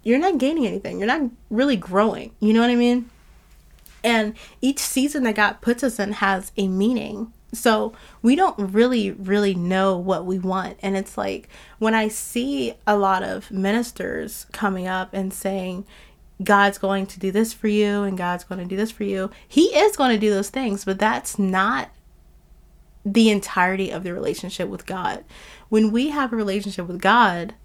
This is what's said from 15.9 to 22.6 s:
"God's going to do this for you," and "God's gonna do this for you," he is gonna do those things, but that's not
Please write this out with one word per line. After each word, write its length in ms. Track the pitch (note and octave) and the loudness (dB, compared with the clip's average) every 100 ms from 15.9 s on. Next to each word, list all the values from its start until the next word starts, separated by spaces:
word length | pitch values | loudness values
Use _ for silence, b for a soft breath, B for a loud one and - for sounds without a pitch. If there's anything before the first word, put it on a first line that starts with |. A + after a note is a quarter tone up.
| b b b - _ | b b b -20 _
"God's 360 | F#3+ G3+ G3+ G3+ | 2 4 4 2
going 280 | G3 G3 F#3+ | -2 -2 -4
to 140 | - | -6
do 100 | F#3+ | -2
this 220 | G3 A3+ | 0 0
for 160 | - G#3+ | 0 0
you," 340 | G#3 G#3 G3+ | 2 2 0
and 160 | G3+ F#3 | -2 -2
"God's 260 | F3+ F#3 | -4 -4
gonna 200 | - F#3+ | -8 -10
do 120 | F3+ F#3+ | -6 -4
this 140 | A3 | -4
for 140 | - | -4
you," 260 | G3+ F#3+ G3 B B | -4 -4 -6 B B
he 200 | - F4 | 4 4
is 300 | D4 G#4 - | 6 2 4
gonna 220 | C4 A3 | 2 4
do 120 | G#3+ | 2
those 200 | G3 G3+ | 2 -2
things, 340 | C4+ B3+ G3 | -4 -4 -4
but 140 | - F#3+ | -4 0
that's 400 | G#3+ A#3+ - - | 0 0 -6 -2
not 520 | G3 F#3 G3 C4 - - _ _ - - _ - | 0 2 0 -2 -6 -14 _ _ -20 -20 _ -20